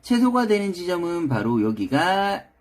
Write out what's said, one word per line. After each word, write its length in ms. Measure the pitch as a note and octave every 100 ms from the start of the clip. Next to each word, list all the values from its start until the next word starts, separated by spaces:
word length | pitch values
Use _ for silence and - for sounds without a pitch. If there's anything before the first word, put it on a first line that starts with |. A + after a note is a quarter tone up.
최소가 460 | - A#3+ B3 B3 A3+
되는 240 | G#3 G3+
지점은 560 | F3 F3 F3 E3+ E3+ D#3
바로 340 | A#2 A2 A#2
여기가 800 | G#2+ G#2+ G2 C#3 F3 G3 G3+ G3 - _